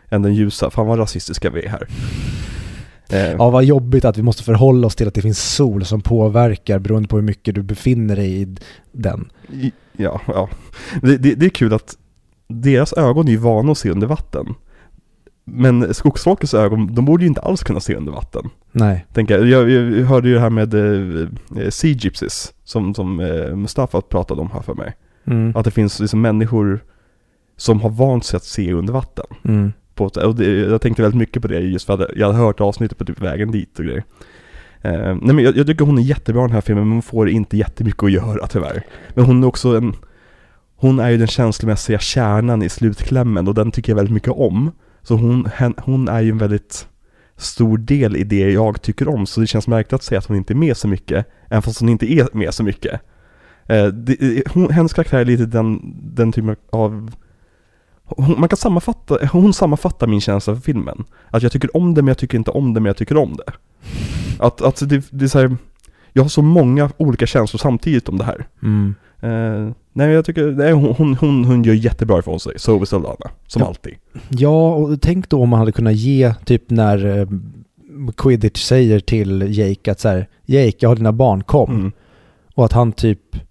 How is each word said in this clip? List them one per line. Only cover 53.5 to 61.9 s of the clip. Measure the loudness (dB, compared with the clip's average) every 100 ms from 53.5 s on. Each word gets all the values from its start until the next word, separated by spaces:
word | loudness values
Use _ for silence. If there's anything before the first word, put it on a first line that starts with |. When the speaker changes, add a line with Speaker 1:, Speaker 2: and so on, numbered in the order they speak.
| _ -2
Speaker 1:
Eh, | 2 2
det, | 0 -4 0
eh, | 0 0 0
hon, | 0 2
hennes | 4 2
karaktär | 0 0 0
är |
lite | 2 2 0
den, | 0 -2 -2 -8 -16 -12
den | -2 0
typen | 0 -4 -6 _
av, | -2 -2 -4 -12 -18 _ _ _ _ _ _ _ _
hon, | -14 -2 0 2
man | 2
kan | 2
sammanfatta, | 0 0 -2 -8 -4 -2 0
hon | 4 4
sammanfattar | 4 0 0 -2 -2 0
min | 0
känsla | 0 -2 -2
för | -4
filmen. | -4 -4 -6 -10 -14 _ _
Att | 0
jag | 0
tycker | 0 -2 0
om | 2